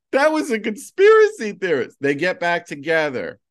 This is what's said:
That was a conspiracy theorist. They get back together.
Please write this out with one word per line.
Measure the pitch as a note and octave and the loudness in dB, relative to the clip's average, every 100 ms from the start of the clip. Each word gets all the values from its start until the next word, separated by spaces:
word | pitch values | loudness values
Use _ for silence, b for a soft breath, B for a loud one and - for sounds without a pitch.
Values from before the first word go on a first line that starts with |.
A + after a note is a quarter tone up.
| _ | _
That | C4+ D4+ | 0 0
was | D#4 C#4+ | 0 -2
a | A3+ | -6
conspiracy | A3+ G#3 - - G4+ A4 G#4+ A4 G#3+ | -6 -8 -8 2 6 6 4 0 -10
theorist. | F3+ F#3 C#3 G#2+ - | -6 -2 -2 -4 -4
They | C#3 C#3+ | -4 -2
get | F3+ F3 | -4 -2
back | F3 F3 E3+ | -2 -4 -6
together. | D3+ C#3 D#3+ D3+ B2 E2 - _ | -10 -4 -2 -2 -6 -10 -12 _